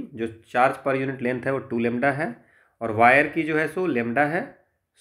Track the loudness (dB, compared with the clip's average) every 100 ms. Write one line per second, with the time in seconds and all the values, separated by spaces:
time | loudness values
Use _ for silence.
0 | -10 -8 -8 -10 _ 2 2 2 -2 -2
1 | -4 -4 -4 -4 -4 -4 -4 -2 -2 0
2 | 0 0 -4 -8 _ _ _ -8 -4 4
3 | 6 6 4 -2 -2 -2 -2 -2 -2 -2
4 | -2 0 0 -2 -6 -14 _ _ _ _